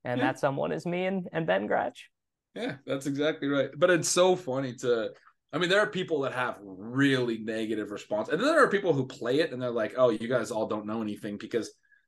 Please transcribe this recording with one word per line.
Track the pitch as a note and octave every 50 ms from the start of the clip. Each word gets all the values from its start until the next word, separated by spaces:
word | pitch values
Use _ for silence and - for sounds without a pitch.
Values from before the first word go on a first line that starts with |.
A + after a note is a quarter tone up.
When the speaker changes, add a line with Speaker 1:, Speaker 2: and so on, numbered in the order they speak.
| -
Speaker 1:
And | B2 B2 B2+
Speaker 2:
Yeah. | C3
Speaker 1:
that | C3 C3 -
someone | - C#3 C#3 C#3+ C#3+ D#3+
is | D#3 E3 -
me | F3 F3 F3+ F#3
and, | F#3 G3 F#3+ F3+ -
and | - E3 E3
Ben | E3+ F#3 G3 G#3 -
Gretch." | F#3+ - - - - - - _ _ _ _ _ _ _ _ _ -
Speaker 2:
Yeah, | G3 A3+ - C#3 - -
that's | C3+ C#3 C3+ C3
exactly | D3 C#3 C#3 D3 D#3+ D#3 D#3 C#3
right. | C#3 C#3+ C#3 C3 C3+ -
But | C#3+ F3 F3+
it's | F3+ E3 C3+ -
so | - F3+ F3+ F#3 F#3
funny | F3+ - C3+ B2+ C3+ C#3 B2+ A2+ -
to, | B2+ B2 A#2+ A2+ G#2+ G2+ - - _ - _ _ _ -
I | - D#3+
mean, | F3+ E3+
there | F#3+ G#3
are | G#3 -
people | - F#3 F3+ F3 D#3+ C#3
that | C3+ B2
have | A#2+ B2+ B2+ A#2 G#2+ G2+
really | G2+ G2 F#2 F2+ G#2 A2+ B2+ C3+ C#3 C#3 C3+ B2+ B2 A#2 A2+ A2+
negative | G#2+ A2+ A2 A2+ A2 G#2+ A2+ G#2+ G2+ G2+
response. | G2+ F#2+ - - G#2 G#2+ A#2 -
And | D3 F3
then | B3
there | D4+ E4 D4+
are | B3+ -
people | G3+ G3 - F3
who | D3 C#3 B2+
play | - - - A2 A#2+ C3+ D3+
it | E3 -
and | B2+ B2
they're | B2+ B2
like, | A#2 A#2 G#2+ G#2+ -
"Oh, | B2+ B2+ A#2+
you | A2 G#2+ A#2 A#2
guys | C3 A#2 A2 G#2+
all | A#2 A2 G#2+ -
don't | A2+ G#2+ G#2
know | G#2+ A2 A#2
anything," | A2 G#2+ G2+ - A2+ G#2 G#2 G2+
because | - - - A2+ G#2 - - _ _ _ _ _ _